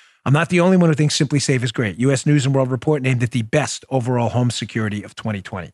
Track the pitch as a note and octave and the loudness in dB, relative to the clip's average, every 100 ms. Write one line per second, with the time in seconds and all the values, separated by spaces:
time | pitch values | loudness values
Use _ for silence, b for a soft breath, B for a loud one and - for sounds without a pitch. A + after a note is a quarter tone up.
0 | b b - C#3+ E3 F3+ F3+ F#3 E3 D3+ | b b 0 0 2 2 4 4 4 4
1 | D3+ - D3 D3 - B2+ A#2+ A#2+ G#2+ F2+ | 2 2 0 0 0 0 -2 -2 -4 0
2 | C3 C3+ D3 D3 C3 C3+ B2+ C3 D#3 D3+ | 0 2 2 2 2 2 0 -2 0 0
3 | C3 B2+ B2 B2 A2 D3+ C3 - - C3+ | 0 0 0 -2 0 -2 -2 -8 -4 -4
4 | A#2+ B2 A2+ A#2+ B2 - A2+ A#2 G#2+ G2+ | 0 -2 0 0 0 -2 -6 -4 -4 -4
5 | G2+ - A2+ G2+ - F#2+ E2 | -10 -10 -6 -6 -8 -12 -12